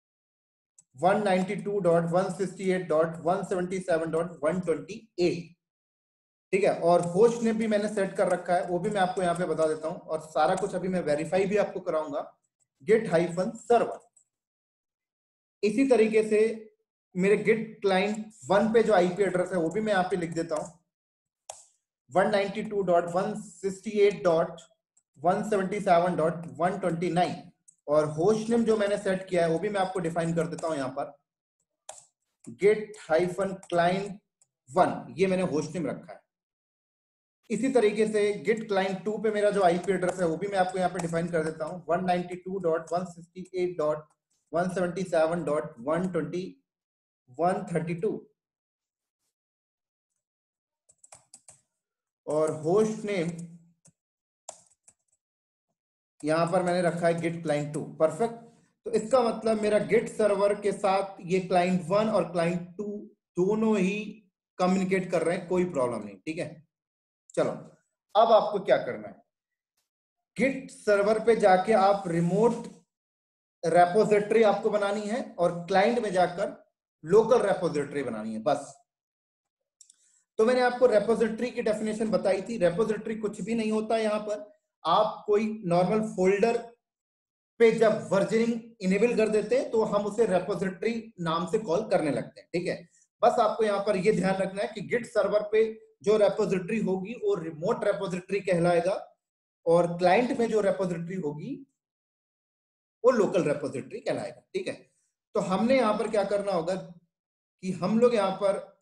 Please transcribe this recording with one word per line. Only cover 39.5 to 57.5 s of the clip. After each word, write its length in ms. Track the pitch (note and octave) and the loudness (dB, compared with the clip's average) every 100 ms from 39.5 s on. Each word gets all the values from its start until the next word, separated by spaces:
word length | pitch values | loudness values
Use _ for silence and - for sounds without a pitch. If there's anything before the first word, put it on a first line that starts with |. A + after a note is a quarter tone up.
| G3 | 4
आईपी 280 | F3+ F3 F#3+ | 2 2 0
एड्रेस 280 | F#3 F3+ F3+ | -2 -2 -2
है, 80 | E3+ | -2
वो 100 | D#3+ | -2
भी 100 | G3+ | -2
मैं 100 | G3 | -2
आपको 200 | F#3 F#3+ | 0 0
यहाँ 120 | F3 | -2
पे 100 | F3+ | -2
डिफाइन 280 | E3 E3 E3+ | -4 -4 -2
कर 160 | E3+ | -2
देता 220 | D#3 D#3 D#3 | -4 -6 -8
हूँ, 180 | F3+ D#3 | -8 -4
वन 160 | F3 F#3 | -2 0
नाइंटी 300 | F3+ F3 F3+ | -2 -4 -10
टू 240 | F#3 F#3+ | -10 -4
डॉट 340 | E3+ E3 E3 | -2 -2 -2
वन 120 | E3+ F#3 | -6 -6
सिक्सटी 440 | - - F#3 F3+ F#3 | -12 -18 -18 -10 -4
एट 220 | F3+ E3+ | -4 -2
डॉट 280 | D3+ D3+ - _ _ _ _ | -2 -2 -8 _ _ _ _
वन 160 | D#3+ F#3 | -2 -2
सेवेंटी 340 | F3 F3 F3 | -2 -4 -4
सेवन 400 | F#3 E3+ D#3+ F3 | -2 0 2 0
डॉट 320 | D3+ D3+ D#3+ - | -2 -2 -4 -8
वन 280 | B2 E3 F#3 | -4 -2 -2
ट्वेंटी 320 | E3+ D3+ F3 F#3+ - _ _ _ _ _ _ _ - | -2 -4 -6 -8 -12 _ _ _ _ _ _ _ -2
नाइन। 800 | F3 G#3 - E3+ E3 E3+ G#3+ - - _ _ _ _ _ _ _ _ _ _ _ _ _ _ _ _ _ _ _ _ _ _ _ _ _ _ _ _ - _ - _ _ _ _ _ _ _ _ - | -2 -2 -4 -4 -4 -4 -4 -6 -10 _ _ _ _ _ _ _ _ _ _ _ _ _ _ _ _ _ _ _ _ _ _ _ _ _ _ _ _ -20 _ -20 _ _ _ _ _ _ _ _ -4
और 240 | D3+ D#3 D3 | 0 0 0
होस्ट 440 | D3+ G3 A3 - G#3 | 2 2 2 -2 -6
नेम 240 | G3 E3 - - - _ _ _ _ _ _ _ _ - - _ _ _ _ _ _ _ _ _ _ _ _ _ _ _ _ D3 | -4 -4 -6 -12 -18 _ _ _ _ _ _ _ _ -20 -20 _ _ _ _ _ _ _ _ _ _ _ _ _ _ _ _ -2
यहाँ 200 | D#3+ E3+ | 0 2
पर 120 | F#3 | 0
मैंने 180 | F3 F3 | 0 0
रखा 260 | E3+ - E3+ | 0 0 0
है 60 | |
Git 220 | E3+ E3+ E3 | 0 -2 -4
client 300 | D#3 | -2